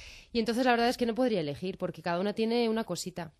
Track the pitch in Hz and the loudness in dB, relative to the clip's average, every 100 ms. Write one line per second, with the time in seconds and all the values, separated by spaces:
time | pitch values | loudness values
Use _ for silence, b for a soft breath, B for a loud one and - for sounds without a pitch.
0 | B B B 233 226 233 254 233 233 247 | B B B -2 0 2 4 6 4 2
1 | 240 233 254 202 147 143 185 185 180 170 | 0 2 2 2 -2 -4 -6 -4 -6 -4
2 | 175 175 202 208 220 240 226 220 - 170 | -2 -2 0 0 2 2 2 0 -2 -6
3 | 180 180 165 | -6 -8 -12